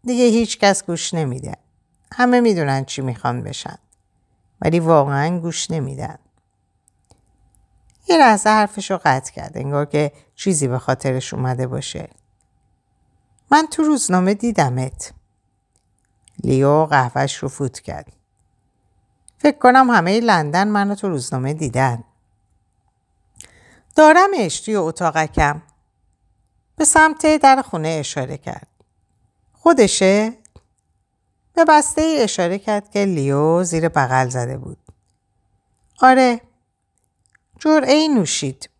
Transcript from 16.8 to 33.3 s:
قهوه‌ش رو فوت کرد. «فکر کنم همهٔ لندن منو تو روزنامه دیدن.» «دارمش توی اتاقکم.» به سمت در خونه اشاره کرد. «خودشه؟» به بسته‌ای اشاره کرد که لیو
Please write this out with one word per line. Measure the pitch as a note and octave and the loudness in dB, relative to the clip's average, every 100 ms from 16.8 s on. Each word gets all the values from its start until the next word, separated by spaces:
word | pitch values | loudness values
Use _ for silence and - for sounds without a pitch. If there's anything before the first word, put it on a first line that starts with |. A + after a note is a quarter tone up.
| D#3 | 2
قهوه‌ش | D3 B2 C3+ C#3 - | 0 0 -2 -4 -6
رو | C#3 | -10
فوت | - C3 - | -8 -10 -8
کرد. | - - - _ _ _ _ _ _ _ _ _ _ _ _ _ | -14 -14 -16 _ _ _ _ _ _ _ _ _ _ _ _ _
«فکر | D4 C#4 | 0 4
کنم | B3 B3+ B3+ | 4 4 4
همهٔ | A3+ E3+ G#3+ | 2 2 0
لندن | A#3 F3+ D3 E3+ G#3 | 2 0 0 -2 0
منو | G#3 G3+ G3+ | 0 -2 -4
تو | G3 | -4
روزنامه | D3+ B2 C3 C3+ | -6 -6 -6 -6
دیدن.» | D#3 D3+ B2+ C3 A#2 - _ _ _ _ _ _ _ _ _ _ _ _ _ - _ _ _ _ - | -4 -4 0 0 -2 -10 _ _ _ _ _ _ _ _ _ _ _ _ _ -20 _ _ _ _ 4
«دارمش | D#4 E4 G4 F#4 F#3 - | 6 6 4 0 -4 -6
توی | - G#3+ | -4 -4
اتاقکم.» | D#3+ D#3+ E3+ D#3 D#3 - D3 D#3 _ _ _ _ _ _ _ _ _ _ _ - | -4 -2 -2 -2 -2 0 0 -2 _ _ _ _ _ _ _ _ _ _ _ -2
به | D4+ | 2
سمت | D#4+ D#4+ D#4 D#4 D#4 | 4 4 2 0 4
در | C4+ C4+ | 6 4
خونه | C4+ E3+ D#3 D#3+ | 0 -6 -4 -4
اشاره | C3+ - C3 C#3 | -6 -8 -8 -10
کرد. | - - - _ _ _ _ _ _ _ _ | -12 -14 -18 _ _ _ _ _ _ _ _
«خودشه؟» | _ E4 C#4 G3+ - F#3+ G3+ A3 A#3+ _ _ _ _ _ _ _ _ _ _ _ | _ 2 4 4 4 2 2 0 -8 _ _ _ _ _ _ _ _ _ _ _
به | - D#4+ | 0 4
بسته‌ای | D4+ D4+ - D#4+ D4+ | 4 4 -2 -2 0
اشاره | A3 - E3+ G3 | -2 -2 -4 -4
کرد | - G#3 G3+ | -4 -6 -4
که | G3+ G3 | -4 -2
لیو | E3 C#3 | -2 -2